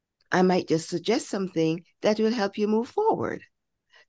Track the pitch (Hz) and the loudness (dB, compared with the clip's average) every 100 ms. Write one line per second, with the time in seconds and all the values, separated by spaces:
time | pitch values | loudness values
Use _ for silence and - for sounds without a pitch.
0 | _ _ _ 180 185 180 175 160 - 170 | _ _ _ 2 4 2 0 -2 -2 -6
1 | 175 247 - 208 185 160 160 165 - _ | -2 -2 -2 -6 -4 0 0 0 -6 _
2 | 202 214 220 247 294 - 208 214 240 - | -2 2 0 0 -2 -2 0 0 0 0
3 | 440 - 110 - - _ _ _ _ _ | 0 0 -2 -6 -12 _ _ _ _ _